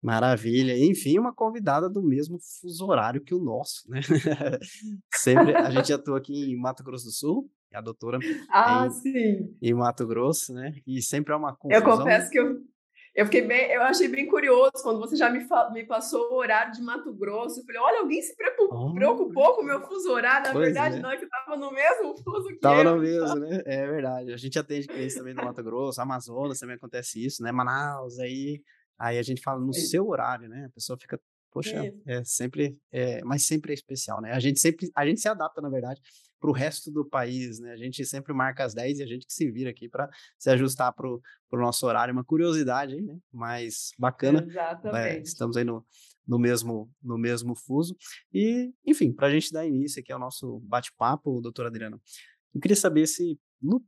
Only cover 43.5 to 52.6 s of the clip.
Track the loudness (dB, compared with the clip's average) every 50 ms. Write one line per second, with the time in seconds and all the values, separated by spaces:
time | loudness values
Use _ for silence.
43.5 | -6 -6 -8 -8 -8 -10 -10 -12 -8 _ -2 -2 -2 _ 2 4 4 4 2 -2
44.5 | -6 -6 -4 -4 -6 -6 -6 -4 -2 -2 -2 -2 -4 -4 -8 -12 -8 -6 -6 -4
45.5 | -2 -2 -2 -2 -4 -6 -10 _ _ _ -20 _ _ _ _ -2 0 2 4 4
46.5 | 2 2 0 -4 -6 -8 -8 -12 _ _ _ -8 -6 -2 -2 -2 -2 -2 -4 -8
47.5 | -8 -8 -8 -4 -2 -2 -2 -2 -6 _ -16 -20 -20 -20 _ _ -2 0 0 0
48.5 | 0 -2 -4 -6 -10 _ _ 2 2 4 4 0 2 2 2 2 2 2 0 0
49.5 | -6 -6 -4 -2 0 0 -2 -2 -4 -10 -10 -12 -10 -10 -10 -10 -12 -12 -10 -10
50.5 | -12 -12 -8 -4 -4 -4 -4 -6 _ _ 0 0 0 0 _ -4 -4 -4 -6 -8
51.5 | -8 -8 -8 -8 -8 -8 -10 -12 -12 -16 _ _ -20 -20 -20 -20 _ _ _ _
52.5 | _ -2